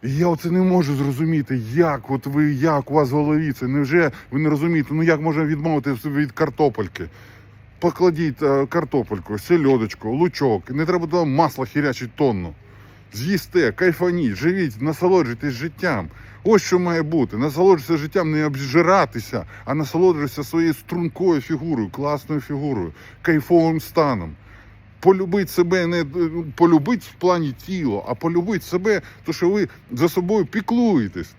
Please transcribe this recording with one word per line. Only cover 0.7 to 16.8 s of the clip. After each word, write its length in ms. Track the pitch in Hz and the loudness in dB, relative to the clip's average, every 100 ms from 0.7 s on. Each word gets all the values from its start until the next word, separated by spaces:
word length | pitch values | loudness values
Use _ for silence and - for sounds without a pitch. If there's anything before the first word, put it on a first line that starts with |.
| 180 147 139 | 4 2 0
зрозуміти, 640 | 143 127 160 160 143 131 110 | -2 0 0 0 0 -4 -2
як 380 | 135 170 135 107 | 0 2 0 -4
от 140 | 135 139 | -4 -2
ви, 280 | 143 151 | 0 2
як 380 | 139 160 147 131 | 2 2 2 0
у 20 | |
вас 160 | 147 143 | 0 2
в 60 | 147 | 2
голові 360 | 147 151 156 | 2 2 0
це? 160 | 135 127 | -4 -2
Невже 440 | 139 139 170 160 - - | -2 2 2 2 -2 -8
ви 80 | 135 | -2
не 100 | 156 | 0
розумієте, 400 | 151 160 165 135 | 0 0 0 0
ну 120 | 151 | 0
як 180 | 165 156 | 2 2
можна 240 | 156 151 156 | 0 -2 -2
відмовити 520 | 151 160 151 139 127 | -2 0 -2 -2 -4
собі 180 | 151 143 | -4 -2
від 160 | 147 | -2
картопельки? 760 | - 156 - 151 117 98 - 78 - - - - - - - | -2 -4 2 0 0 -8 -8 -14 -14 -20 -20 -20 -20 -20 -4
Покладіть, 640 | 175 160 180 160 165 131 | -4 2 2 2 -2 0
е, 220 | 147 139 139 | 0 2 0
картопельку, 720 | - - 143 107 104 - 107 | -2 -2 -2 -2 -6 -6 -8
сельодочку, 720 | - 175 139 131 110 - 110 | 0 2 4 2 2 -4 -6
лучок. 580 | 131 175 - 139 104 - | 0 0 0 0 0 -2
Не 160 | 131 156 | -6 -2
треба 220 | 175 170 | -2 0
туди 180 | 175 160 | -2 0
масло 400 | 135 160 127 127 | 2 0 0 -6
хірячить 500 | 147 143 123 123 - | -2 -2 -4 -8 0
тонну. 380 | 143 101 87 - - - - - - | 0 0 -6 -12 -20 -20 -20 -20 -18
З'їсте, 580 | 101 135 190 - 180 135 | -10 -4 -4 -2 0 0
кайфаніть, 640 | 101 180 165 180 175 139 95 | 2 0 2 0 0 -2 0
живіть, 460 | 147 190 165 107 | 0 0 -2 -2
насолоджуйтесь 720 | 135 151 180 185 139 117 147 | -4 0 2 4 2 -2 -4
життям. 540 | 123 165 - 180 123 80 - - - | -4 -8 -4 -2 -2 -6 -14 -20 -6
Ось 180 | - 214 | 4 4
що 180 | - | 4
має 220 | 185 | 0